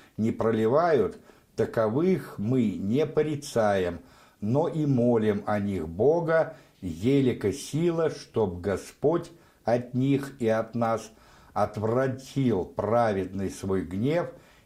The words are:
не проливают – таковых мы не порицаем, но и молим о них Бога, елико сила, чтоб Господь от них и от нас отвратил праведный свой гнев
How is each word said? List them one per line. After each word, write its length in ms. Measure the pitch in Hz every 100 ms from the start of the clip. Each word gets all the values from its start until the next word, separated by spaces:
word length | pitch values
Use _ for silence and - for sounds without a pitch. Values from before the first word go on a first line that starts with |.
| - -
не 140 | 110
проливают – 880 | 117 110 110 110 139 170 151 92 - - - _ -
таковых 800 | 110 - 110 117 180 180 - -
мы 320 | 101 131 110
не 340 | 87 98 123
порицаем, 960 | 151 156 151 143 - 123 107 101 87 85 - - - _
но 280 | 101 131 165
и 180 | 165 147
молим 560 | 127 120 120 107 101 101
о 120 | 104
них 300 | 101 95 80
Бога, 640 | 85 120 170 160 160 143 - - _
елико 720 | 92 80 110 139 131 110 104
сила, 580 | - - 147 170 165 156
чтоб 500 | 147 - - 104 90
Господь 720 | 92 90 - - 139 165 170 - - _
от 300 | - 120 120
них 400 | 123 135 139 139 -
и 80 | 113
от 300 | 110 110 120
нас 340 | 117 110 - - - - -
отвратил 1120 | - 104 - 107 120 131 120 - - 131 101
праведный 840 | 85 - 101 117 117 98 90 98 95
свой 320 | - 98 95
гнев 460 | 80 92 123 165 165 - - -